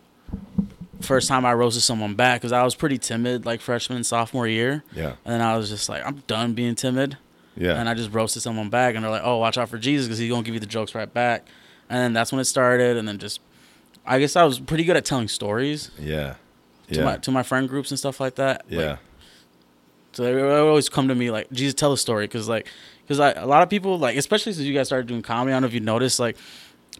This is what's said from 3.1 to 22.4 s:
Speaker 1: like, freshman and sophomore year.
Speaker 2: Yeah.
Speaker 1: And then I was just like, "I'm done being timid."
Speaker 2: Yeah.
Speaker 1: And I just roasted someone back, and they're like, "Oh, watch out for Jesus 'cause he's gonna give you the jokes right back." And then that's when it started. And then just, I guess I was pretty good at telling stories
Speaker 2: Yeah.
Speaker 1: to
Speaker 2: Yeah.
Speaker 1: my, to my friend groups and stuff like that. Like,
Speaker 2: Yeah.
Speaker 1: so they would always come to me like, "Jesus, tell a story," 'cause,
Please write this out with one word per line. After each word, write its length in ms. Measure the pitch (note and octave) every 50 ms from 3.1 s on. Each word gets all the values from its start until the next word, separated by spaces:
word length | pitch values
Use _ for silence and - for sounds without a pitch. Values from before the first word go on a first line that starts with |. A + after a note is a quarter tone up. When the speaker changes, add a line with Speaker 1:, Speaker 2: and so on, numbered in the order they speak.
| A#2 A#2 A#2+ B2 B2 A#2+ G2+
Speaker 1:
like, 160 | A#2 A#2 A2+
freshman 360 | - - A#2+ A#2 - - B2+
and 100 | A#2+ A2+
sophomore 420 | - A#2+ A#2 A#2 A2+ - B2+ A#2 A2
year. 340 | A2 A2+ A#2 C3 C#3+ D#3 - _ -
Speaker 2:
Yeah. 180 | D#2+ D#2+ C#2+ - - -
Speaker 1:
And 100 | A#2 A#2
then 60 | A#2
I 140 | A#2 A2+ A2+
was 120 | A2+ G#2+ G2+
just 200 | G#2 G2+ - -
like, 160 | - C2+ -
"I'm 180 | - C#3+ C#3+ -
done 280 | - A2 A2 A#2+ A#2 A2
being 200 | A#2+ A#2+ A#2+ A#2
timid." 440 | - - C3 B2+ C3 C#3 C#3 C#3 - _ _ _ _ _ _ _
Speaker 2:
Yeah. 180 | - F2 F2+ D#2+ A#2
Speaker 1:
And 100 | A#2 A#2
I 60 | A#2
just 180 | A2+ A#2 G#2
roasted 300 | G#2 A2+ A2 G#2 - A2+
someone 260 | - A#2 A2+ A2 G#2+ G2+
back, 240 | A2+ B2 B2+ B2 A2
and 100 | A2+ A2
they're 60 | A2
like, 120 | A2 G2+ D2+
"Oh, 120 | B2 B2
watch 220 | A2+ A2+ A2+ - B2+
out 100 | A#2+ A2
for 100 | A#2 A2
Jesus 300 | A2 C#3 D3 C#3+ B2+ A2+
'cause 100 | A2 A2
he's 120 | A#2 A#2
gonna 120 | B2 A#2+
give 120 | A2 A#2 A2+
you 60 | A2+
the 60 | G#2+
jokes 280 | G#2 A2+ A2+ G#2+ - -
right 180 | A2+ G#2 -
back." 320 | - A#2+ B2 A#2+ A#2 - - - - - - - - - _ -
And 80 | B2 B2+
then 120 | B2 A#2+ A2+
that's 180 | A2+ A#2 -
when 80 | C#3 C3
it 60 | B2+
started. 500 | - - C#3 B2+ B2 B2 B2 B2 B2 A#2+
And 100 | A#2 A2
then 120 | A2 G#2 G2+
just, 220 | G#2 G#2 - - _ _ _ _ - _ _ _ _ _ _ _ -
I 120 | B2 B2+ C3+
guess 160 | D3 C#3+ -
I 100 | F3 E3+
was 140 | D3 B2+ C3
pretty 260 | C3+ - E3 D#3 E3
good 120 | F3 E3+
at 80 | C#3+ -
telling 240 | - C#3+ B2+ A2+ G2+
stories 640 | - - A2 G2+ G#2 A#2 C3+ D3 D3+ D3 - - - D2
Speaker 2:
Yeah. 340 | D2+ D2+ D#2 D2+ D2 C2+ - - _ _ _ _ _ _ _ _ _ -
Speaker 1:
to 80 | D2+ D#2
Speaker 2:
Yeah. 40 | D3+
Speaker 1:
my, 120 | A#2+ G2 -
to 120 | - C3+
my 120 | C3 C3
friend 260 | A#2+ - C3 C3 C3+ B2
groups 220 | C3 C#3+ C3 -
and 80 | C#3 C3
stuff 200 | - C3+ B2+ -
like 180 | C3+ C3 -
that. 280 | - C3+ C3+ - - - -
Like, 100 | F2 E2
Speaker 2:
Yeah. 160 | D#2 D2+ C#2+ - - _ - - - - - - _ _ _ _ _ _ _ _ _ _ _ _ _ _
Speaker 1:
so 100 | - - A#2+
they 80 | B2 B2+
would 100 | C3+ C#3
always 440 | C#3 C#3+ D3 D3+ D#3 D3+ D3 C3 -
come 200 | - D3 C3 C3+
to 60 | B2+
me 160 | B2 B2 A#2+
like, 220 | A2 G#2+ - -
"Jesus, 220 | C3 A#2+ C#3 C#3 C3+
tell 180 | - D3+ C#3+
a 60 | C3+ -
story," 280 | - B2 A2+ G#2 G#2 G2+
'cause, 200 | - A#2